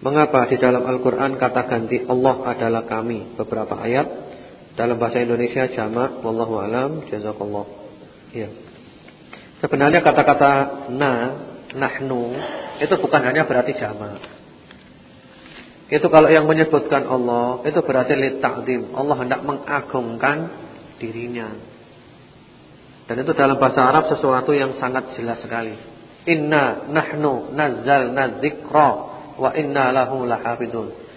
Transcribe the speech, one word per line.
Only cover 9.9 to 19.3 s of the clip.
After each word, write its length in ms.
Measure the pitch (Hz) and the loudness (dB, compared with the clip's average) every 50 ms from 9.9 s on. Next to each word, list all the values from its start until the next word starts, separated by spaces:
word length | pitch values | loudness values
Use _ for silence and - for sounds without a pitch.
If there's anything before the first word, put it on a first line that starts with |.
| 156 175 | 6 6
kata-kata 880 | 156 156 147 - 143 139 143 147 147 139 139 139 139 131 - - - - 123 | 6 6 4 6 6 6 6 6 6 6 6 4 2 -2 -4 -10 -10 -8 -4
na, 180 | 131 143 139 127 117 117 127 135 147 165 - - - - - - | 0 0 0 0 0 -2 -4 -4 -8 -12 -16 -16 -18 -18 -12 -6
nahnu 560 | 131 139 135 - - 135 135 131 123 120 120 123 139 147 - - - - - - - | -4 -4 -4 -4 -4 -6 -4 -2 -2 -2 -4 -6 -6 -8 -8 -10 -10 -12 -12 -6 -4
itu 160 | 147 151 190 180 - | 0 0 2 2 2
bukan 180 | - - 147 127 123 | 4 2 4 4 4
hanya 160 | 131 156 160 | 2 2 2
berarti 320 | 156 - 123 120 107 104 | 2 2 0 0 0 -2
jamak. 480 | - 117 107 107 101 107 104 101 98 - - - - - - - - - - - - - - - - - - - - - - - - - - - - - - - - - - | -4 -6 -6 -8 -8 -10 -12 -12 -12 -16 -18 -20 -20 -20 -20 -20 -20 -20 -20 -20 -20 -20 -20 -20 -20 -20 -20 -20 -20 -20 -20 -20 -20 -20 -20 -20 -20 -20 -20 -20 -20 -8 -2
Itu 160 | - 151 151 135 | -2 2 2 8
kalau 240 | 139 156 156 143 | 8 8 10 10
yang 160 | 160 160 151 156 | 8 6 6 4
menyebutkan 560 | 160 156 160 156 156 147 - - 147 135 127 | 4 4 4 4 4 0 2 2 0 0 0
Allah, 560 | - 131 127 123 120 120 120 120 123 127 127 - 151 | 0 -2 0 0 0 0 0 0 0 -2 -2 -4 -2
itu 160 | 151 175 156 | 0 0 0
berarti 320 | - 135 131 123 - 151 | 2 2 0 2 2 2
li 240 | 135 135 131 131 - | 0 2 -2 -2 -2
ta'zim. 560 | - 127 117 117 117 127 127 120 110 - 127 | -2 -2 -2 -2 -4 -4 -4 -4 -4 -6 -6
Allah 240 | - 135 147 143 127 | -6 -2 -2 -2 -2
hendak 240 | 127 123 | -2 -4